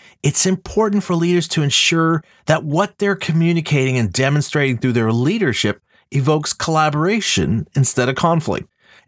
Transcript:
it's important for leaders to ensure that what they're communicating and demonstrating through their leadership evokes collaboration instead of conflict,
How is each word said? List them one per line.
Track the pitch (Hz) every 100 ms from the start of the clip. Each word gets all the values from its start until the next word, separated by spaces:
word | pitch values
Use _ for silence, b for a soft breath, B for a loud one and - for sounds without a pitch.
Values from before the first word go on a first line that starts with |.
| B B
it's | 143 - 185
important | 185 - 208 214 202
for | - 170
leaders | 170 175 165
to | -
ensure | 143 - - 165 160 165 b b -
that | 156
what | 156 156 202 -
they're | 202 190
communicating | - 160 165 170 156 147 131 127
and | 107
demonstrating | 127 135 147 135 151 139 120
through | 131
their | 120 113
leadership | 117 135 226 165 104 104 - b b b
evokes | 143 135 156 151
collaboration | - - 160 156 147 170 220 - - 73 110 -
instead | 139 127 - 123
of |
conflict, | 131 170 165 127 87 - b b b